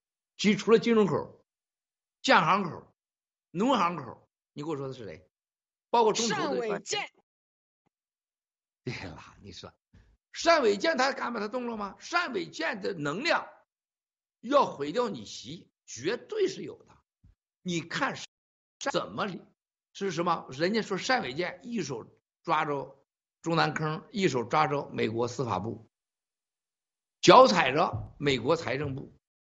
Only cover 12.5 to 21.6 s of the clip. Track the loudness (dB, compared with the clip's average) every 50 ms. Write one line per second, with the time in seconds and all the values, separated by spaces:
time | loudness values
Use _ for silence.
12.5 | -8 -8 -6 -6 -6 -6 -6 -8 -6 -4 -4 -4 -4 -4 -2 0 0 -2 -2 -6
13.5 | -16 -20 _ _ _ _ _ _ _ _ _ _ _ _ _ _ _ _ -4 2
14.5 | 4 4 4 2 0 -6 -6 -4 -2 -2 -2 -4 -4 -8 -12 -14 -16 -16 -14 -14
15.5 | -16 -16 -18 _ _ _ _ -18 -14 -8 -6 -6 -6 -6 -6 -8 -4 -2 0 -2
16.5 | -2 -4 -12 -14 -14 -16 -20 _ -20 _ _ _ _ _ _ -20 _ _ _ _
17.5 | _ _ -8 -6 -4 -4 -4 -6 -6 -4 -4 -4 -4 -6 -12 -16 _ _ _ _
18.5 | _ _ _ _ _ -10 -8 -4 -2 -2 -4 -4 -4 -6 -6 -6 -6 -10 -14 -18
19.5 | _ _ _ _ _ _ _ _ -12 -8 -6 -6 -4 -2 -2 0 -2 -2 -4 -8
20.5 | -6 -2 -2 0 0 0 -2 -2 -4 -4 -2 0 0 0 -2 -4 -6 -6 -8 -8
21.5 | -10 -12